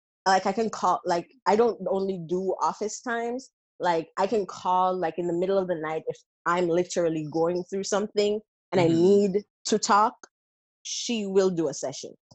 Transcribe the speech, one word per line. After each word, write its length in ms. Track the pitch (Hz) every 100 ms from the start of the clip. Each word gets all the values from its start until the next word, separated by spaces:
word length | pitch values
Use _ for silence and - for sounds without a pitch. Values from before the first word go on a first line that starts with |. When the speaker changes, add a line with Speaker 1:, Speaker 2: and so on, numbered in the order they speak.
| _ _ 185
Speaker 1:
like, 180 | 190 196
I 60 |
can 160 | 196 220
call, 300 | - 185 170 180
like, 240 | 175 - _ -
I 100 | 214
don't 220 | 233 185 190
only 300 | 190 196 190 160
do 260 | 180 190 -
office 380 | 160 180 214 -
times, 500 | 262 233 233 247 262 _ _ -
like, 280 | 175 165 160 -
I 100 | 196
can 200 | 226 180
call, 500 | - 185 185 185 185
like, 180 | 165 165
in 80 | 175
the 60 |
middle 240 | 170 185 196
of 80 | 180
the 80 |
night 300 | 165 156 160 -
if 100 | 160 _ _ 165
I'm 220 | 175 175
literally 580 | 170 180 190 170 160 151
going 320 | 160 165 180
through 200 | 180 196
something 560 | 196 196 208 208 208 214 - _ -
and 80 | -
I 60 | 165
Speaker 2:
Mm-hmm. 160 | 165
Speaker 1:
need 420 | 180 202 202 190 - _ -
to 120 | 214
talk, 360 | - 208 220 - - _ _ _ _ _
she 420 | - - - 233 196
will 240 | 190 190
do 180 | 170 156
a 60 |
session. 400 | 156 135 139 - - _